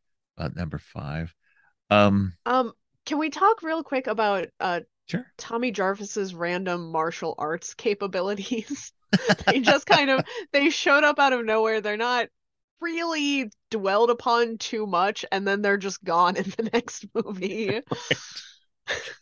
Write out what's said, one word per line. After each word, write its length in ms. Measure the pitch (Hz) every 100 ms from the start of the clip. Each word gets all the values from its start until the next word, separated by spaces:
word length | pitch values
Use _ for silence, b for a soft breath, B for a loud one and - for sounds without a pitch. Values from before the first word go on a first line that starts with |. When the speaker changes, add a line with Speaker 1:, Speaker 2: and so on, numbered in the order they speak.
| _ _ _ -
Speaker 1:
about 180 | 73 -
number 240 | 82 -
five. 560 | - - 71 78 85 _ _ _ _ _ -
Um, 460 | 104 104 101 95 87 -
Speaker 2:
Um, 280 | 254 233 - _ _ -
can 120 | 294
we 100 | 311
talk 320 | 302 392 440
real 200 | 320 330
quick 240 | - 262 254
about, 400 | 214 208 190 - -
uh, 220 | 185 170 - _ -
Speaker 1:
Sure. 180 | - - -
Speaker 2:
Tommy 340 | - 233 247
Jarvis's 600 | 202 190 208 202 214 190 170
random 560 | 170 180 185 175 165
martial 440 | 165 - - 165 -
arts 360 | 151 170 -
capabilities? 1200 | - 220 208 196 185 190 202 196 226 - 285 - _
<laughs> 480 | - - 480 - -
They 140 | 254
just 240 | 220 - -
kind 240 | 320 277
of, 140 | 262 - 480
Speaker 1:
<laughs> 140 | 349
Speaker 2:
they 160 | 285 294
showed 340 | - 339 277
up 160 | 294 294
out 140 | 277
of 120 | 247 220
nowhere. 360 | 220 220 220
They're 160 | 208 208
not 300 | 240 247 - _ _ _ _ -
really 720 | 330 330 339 311 285 277 220 _ -
dwelled 400 | 220 190 208 240
upon 480 | 240 247 233 233 226
too 300 | - 220 208
much, 380 | 175 196 220 -
and 160 | 196 196
then 140 | 202
they're 160 | 208 202
just 260 | 190 -
gone 340 | - 170 180 185
in 80 | 196 -
the 60 |
<laughs> 100 | 226
next 320 | 233 - - 202
movie. 680 | 226 - 190 190 208 202 214 -
Speaker 1:
<laughs> 60 |
Right. 1200 | - - - - - - _ _ _ - - - -